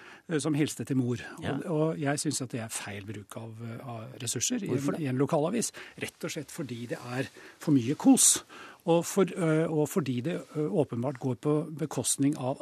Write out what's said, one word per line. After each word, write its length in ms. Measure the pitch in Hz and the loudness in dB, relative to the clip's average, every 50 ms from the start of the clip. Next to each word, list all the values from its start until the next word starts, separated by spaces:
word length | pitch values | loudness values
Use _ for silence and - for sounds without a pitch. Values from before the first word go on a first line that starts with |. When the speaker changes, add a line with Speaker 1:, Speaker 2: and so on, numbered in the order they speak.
| - - - - _ - | -20 -20 -20 -16 _ -2
Speaker 1:
eh, 100 | 165 143 | -2 0
som 140 | 127 160 147 | 0 2 2
hilste 300 | 147 147 - - - 113 | 2 2 0 0 -4 -4
til 120 | - 139 | 0 0
mor. 200 | 131 123 123 120 107 - - - - | 2 2 0 0 -4 -6 -10 -10 -6
Speaker 2:
Ja. 120 | - 107 135 | -4 -4 -4
Speaker 1:
Og, 80 | - - | -4 -2
og 340 | 196 156 151 156 160 170 165 | 0 0 2 2 2 0 0
jeg 180 | 143 139 147 | 0 0 0
synes 240 | 143 - 151 139 - | 0 -2 -2 -2 -4
at 80 | 131 - | -4 -6
det 120 | - 117 | -6 -6
er 60 | 110 113 | -6 -6
feil 340 | - - - 104 101 101 98 | -8 -8 -8 -8 -8 -8 -8
bruk 320 | 107 107 107 104 - - | -10 -10 -12 -12 -12 -12
av, 140 | 113 113 110 110 113 | -12 -12 -12 -12 -12
eh, 260 | 117 117 113 - - | -10 -10 -10 -10 -10
av 180 | 123 120 113 113 127 - - | -10 -10 -10 -12 -12 -12 -8
ressurser 420 | 120 117 - 120 - - 247 240 196 | -6 -4 -2 -2 0 0 0 -2 0
i 60 | - | 0
en, 80 | - | 0
Speaker 2:
Hvorfor 140 | 139 139 143 - | 0 2 0 0
det? 40 | 175 | 0
Speaker 1:
i 60 | 151 | -2
en 100 | 131 127 | 0 2
lokalavis, 540 | 131 143 - 175 147 147 175 226 233 - - - - - - - - | 2 2 4 2 2 2 2 0 0 -2 -2 -6 -10 -16 -16 -10 -8
rett 220 | 139 - - - - | -8 -8 -8 -8 -8
og 80 | 156 | -8
slett 180 | - 160 131 - | -6 -8 -10 -8
fordi 380 | - - 151 117 120 113 120 117 | -8 -8 -8 -6 -6 -8 -8 -8
det 80 | - - 123 120 123 | -8 -8 -8 -6 -4
er 140 | 131 131 - - - - - - - | -4 -4 -6 -8 -18 -20 -20 -18 -2
for 120 | - 165 | 2 4
mye 240 | 143 131 113 123 156 | 4 6 4 2 0
kos. 480 | - - 269 254 - - - - - - - - - - - - - - | 6 8 8 8 10 8 6 4 2 -2 -10 -18 -18 -18 -20 -18 -2 2
Og 200 | 170 165 170 165 | 4 4 4 4
for, 180 | - - 196 185 | 2 2 2 2
eh, 400 | 175 - 190 165 160 156 156 165 165 | 2 2 0 2 4 4 4 2 2
og 180 | 160 151 151 - | 2 2 2 2
fordi 320 | - 196 135 139 123 123 117 | 2 0 0 0 0 -2 -2
det, 120 | 165 180 175 143 - - | -2 -4 -6 -8 -6 -4
eh, 40 | 151 | -2
åpenbart 580 | 151 160 208 160 135 - 123 117 120 143 139 - | -2 0 2 2 2 2 0 -4 -2 -4 -4 -2
går 160 | - 131 120 | -2 -2 -2
på 360 | - - 151 151 151 - 156 160 | 0 0 0 2 2 0 -4 -6
bekostning 580 | 135 160 143 - - - - - - 139 143 151 | -6 -6 -4 -2 -2 0 0 2 2 2 2 2
av 200 | 135 131 127 139 - | 0 -2 -4 -4 -2